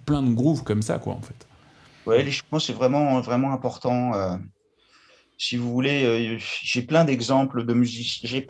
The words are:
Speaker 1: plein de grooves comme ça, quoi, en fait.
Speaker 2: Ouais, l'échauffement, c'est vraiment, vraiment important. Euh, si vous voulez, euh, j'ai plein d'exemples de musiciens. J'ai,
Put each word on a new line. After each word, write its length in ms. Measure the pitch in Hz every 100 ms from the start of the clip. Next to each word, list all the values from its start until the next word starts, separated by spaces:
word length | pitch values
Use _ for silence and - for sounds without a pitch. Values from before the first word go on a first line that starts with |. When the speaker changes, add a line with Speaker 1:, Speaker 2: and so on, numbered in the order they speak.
Speaker 1:
plein 180 | - 147
de 120 | 131
grooves 280 | 117 143 151
comme 200 | - 107
ça, 160 | 110 -
quoi, 160 | 104
en 80 | 98
fait. 240 | - - - _ _ _ - -
Speaker 2:
Ouais, 180 | - 117
l'échauffement, 360 | 139 139 - 151
c'est 160 | -
vraiment, 480 | 107 127 147 147 127
vraiment 320 | 120 123 135
important. 580 | 131 123 - 127 123 123
Euh, 220 | 104 95 90 98 - _ _ _ _ _ _ _ -
si 180 | - 123
vous 160 | 120
voulez, 320 | 123 139 143
euh, 320 | 123 117 113 113
j'ai 440 | - - - 127
plein 240 | 120 160 156
d'exemples 580 | 127 117 135 135 123
de 80 | 117
musiciens. 560 | 117 120 113 120 - 113
J'ai, 180 | 131